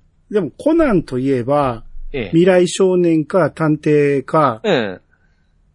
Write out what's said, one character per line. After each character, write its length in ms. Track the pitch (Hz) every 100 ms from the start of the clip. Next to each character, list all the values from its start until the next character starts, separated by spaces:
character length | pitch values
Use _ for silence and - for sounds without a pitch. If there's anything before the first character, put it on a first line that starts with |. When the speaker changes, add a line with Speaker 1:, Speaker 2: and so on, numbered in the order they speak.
| _ _ -
Speaker 1:
で 100 | 202
も、 100 | 160
コ 240 | - 285
ナ 180 | 330 302
ン 100 | 190
と 160 | - 127
い 100 | 131
え 140 | 131
ば、 400 | 117 147 139 113 - - -
Speaker 2:
え 120 | 139
え。 40 | 101
Speaker 1:
未 160 | 165
来 240 | 180 180 175
少 280 | - 190 185
年 280 | 175 160
か、 260 | 143 190 151
探 280 | - 156 151
偵 420 | 156 147 143 139
か、 360 | 127 160 143 110
Speaker 2:
え 60 | 214
え。 300 | 156 107 92 _ _ _ _ _ _ _